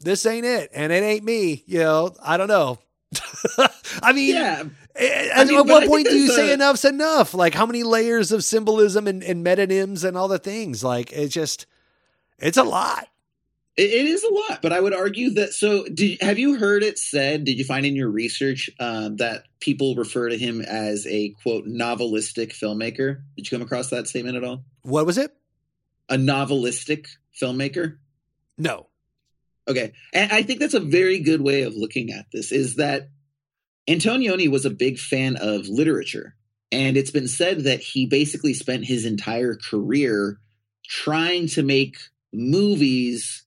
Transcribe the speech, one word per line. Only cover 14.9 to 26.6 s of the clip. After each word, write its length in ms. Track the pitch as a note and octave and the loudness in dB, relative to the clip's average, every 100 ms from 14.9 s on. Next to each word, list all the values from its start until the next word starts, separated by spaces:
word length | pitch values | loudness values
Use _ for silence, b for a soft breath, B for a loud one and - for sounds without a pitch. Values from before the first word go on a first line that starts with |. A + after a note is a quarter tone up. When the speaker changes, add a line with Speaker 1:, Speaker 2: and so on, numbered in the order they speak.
Speaker 2:
argue 360 | F#3+ G3+ G#3 B3 | 0 -4 -2 -2
that, 220 | G#3 G3+ | 0 -2
so, 320 | - G#3 G3+ - | 0 0 0 -2
did, 360 | D#3+ G#3 - | 0 0 0
have 180 | F#3 G#3 | 0 2
you 180 | C#4 C4+ | 2 2
heard 260 | G3+ G3+ | 2 2
it 140 | G#3+ G#3 | 2 -2
said, 460 | - C#3+ C#3 D3+ C#3 | -4 0 0 0 -2
did 120 | B2+ | -2
you 60 | |
find 220 | C3+ C3+ C#3 | -2 -2 0
in 100 | C#3 | 0
your 140 | B2 | -2
research, 600 | G#2+ A#2 - C#3 C3 - - | -2 -4 -2 -2 -2 -8 -8
um, 340 | A#2+ A2+ G#2+ G#2+ | -6 -6 -6 -4
that 260 | A#2+ G#2+ _ - | -4 -6 _ -8
people 340 | - C#3 C3+ B2+ | -2 0 0 0
refer 320 | G#2+ B2+ A#2+ | -2 -2 -2
to 100 | A2+ | -2
him 220 | A#2+ A2+ | -4 -6
as 460 | - A2 G#2+ G#2 - | -6 -4 -4 -4 -4
a, 220 | G#2 G#2 G#2 | -4 -4 -4
quote, 240 | B2 A2+ G#2 | -4 -4 -6
"novelistic 840 | A#2 A#2 A2+ A#2+ A2 G#2+ - A2 | -6 -4 -2 -2 -2 -4 -8 -8
filmmaker"? 680 | - G#2+ G#2+ A2+ A#2 C3+ C#3 - - | -6 -6 -4 -6 -4 -4 -6 -12 -16
Did 120 | - | -8
you 80 | A#2+ | -8
come 40 | A#2 | -6
across 260 | B2 C3 | -6 -6
that 160 | B2 A2+ | -6 -6
statement 280 | B2+ A#2+ B2 | -8 -8 -8
at 80 | |
all? 220 | B2 C3 - _ | -8 -10 -16 _
Speaker 1:
What 240 | B2+ D3+ D#3+ | -2 0 2
was 120 | F#3+ | 0
it? 160 | D4 _ _ _ _ _ _ _ - | -2 _ _ _ _ _ _ _ -4
Speaker 2:
A 60 | C3 | 0
novelistic 920 | C3 C3+ C3+ C#3 | 2 0 0 0